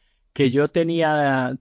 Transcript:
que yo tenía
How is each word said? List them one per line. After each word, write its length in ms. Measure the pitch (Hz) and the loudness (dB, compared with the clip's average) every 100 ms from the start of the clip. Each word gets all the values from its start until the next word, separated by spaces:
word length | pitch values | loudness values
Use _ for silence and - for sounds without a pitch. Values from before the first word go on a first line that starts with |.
| _ _ _ | _ _ _
que 160 | - 139 | -2 0
yo 200 | 135 147 | 2 0
tenía 840 | 175 165 165 156 151 143 135 127 127 | 0 -2 0 0 0 0 0 -4 -6